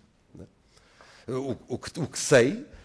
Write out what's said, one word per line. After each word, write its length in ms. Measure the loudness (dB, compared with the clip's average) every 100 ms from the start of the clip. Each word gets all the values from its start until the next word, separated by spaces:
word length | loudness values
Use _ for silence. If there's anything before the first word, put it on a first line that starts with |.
| _ _ _ -20
não 80 |
é? 40 | -20 _ _ _ _ -20 -20 -18 -8
O, 280 | -6 -6 -8 -8
o 100 | -10
que, 220 | -8 -8
o 80 | -6
que 100 | -4
sei 480 | 4 6 6 0 -10 -20